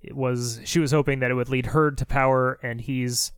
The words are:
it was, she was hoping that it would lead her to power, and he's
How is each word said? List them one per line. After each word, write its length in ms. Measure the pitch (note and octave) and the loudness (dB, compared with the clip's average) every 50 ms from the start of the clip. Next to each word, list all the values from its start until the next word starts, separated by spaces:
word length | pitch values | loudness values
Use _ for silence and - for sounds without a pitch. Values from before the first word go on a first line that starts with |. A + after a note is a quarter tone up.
it 140 | - - - | -16 -12 -6
was, 440 | C3+ C3 B2+ B2 B2 A#2+ A#2+ A2+ A#2 - | -4 -2 -2 -2 -2 -4 -6 -8 -10 -10
she 160 | - - E3+ | -2 0 0
was 100 | D#3 C3+ | 2 4
hoping 300 | D3 D3+ C#3+ - C#3 C3 | 2 2 2 2 0 0
that 100 | B2+ B2 | 0 0
it 40 | B2+ | 2
would 140 | B2+ B2 C3 | 0 0 0
lead 180 | C3+ C3 B2 | 0 -2 -2
her 260 | A2 A2 D#3 D#3 D3+ | 2 2 2 2 2
to 140 | C#3 C#3 C#3 | 2 -2 -4
power, 520 | - - C#3 C3+ C3+ C3 C3 B2+ B2+ C3 - - | 0 2 2 4 4 4 4 2 0 -2 -4 -6
and 160 | B2 A#2 A#2 | -8 -6 -6
he's 500 | A2+ - C3+ B2+ B2 B2 A#2+ A#2 - - - | -6 -4 -2 -2 -2 -2 -2 -2 -4 -4 -6